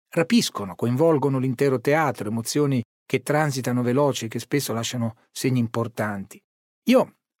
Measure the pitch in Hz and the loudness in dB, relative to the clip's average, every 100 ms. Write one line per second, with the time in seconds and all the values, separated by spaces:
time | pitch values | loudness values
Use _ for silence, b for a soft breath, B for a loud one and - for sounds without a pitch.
0 | _ 170 - 240 - - 98 87 117 127 | _ -2 2 2 2 -4 -8 -4 -2 2
1 | 165 151 139 135 131 120 143 127 143 151 | 4 4 2 0 -2 0 0 2 2 2
2 | 147 - 104 113 - 147 143 131 - _ | 2 -2 -4 -6 -2 0 0 0 -4 _
3 | - 131 - 147 151 131 123 123 120 127 | -4 -4 0 0 2 -2 -2 0 0 2
4 | 143 - 110 120 - 147 - 113 117 127 | 2 0 -4 -8 -4 -2 -2 -4 -4 -4
5 | 117 - _ - 139 127 117 120 113 - | -4 -6 _ -4 0 0 0 -2 -4 -4
6 | 107 101 98 - _ _ _ _ - 254 | -4 -6 -10 -18 _ _ _ _ 2 2
7 | - _ _ _ | 2 _ _ _